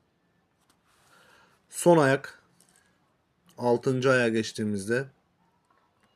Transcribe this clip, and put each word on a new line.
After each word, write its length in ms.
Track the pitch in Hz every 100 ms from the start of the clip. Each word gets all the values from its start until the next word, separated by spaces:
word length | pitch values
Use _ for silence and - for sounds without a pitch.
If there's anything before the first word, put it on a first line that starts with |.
| _ _ _ _ _ _ _ _ _ _ _ _ _ _ _ _ _
Son 280 | - 175 165
ayak, 440 | 135 135 - - _ _ _ _ _ _ _ _ _ _ _ -
altıncı 520 | 123 120 135 131 131
ayağa 180 | 127 117
geçtiğimizde, 800 | 113 110 - 107 101 98 120 135 _ _ _ _ _ _ _ _ _ _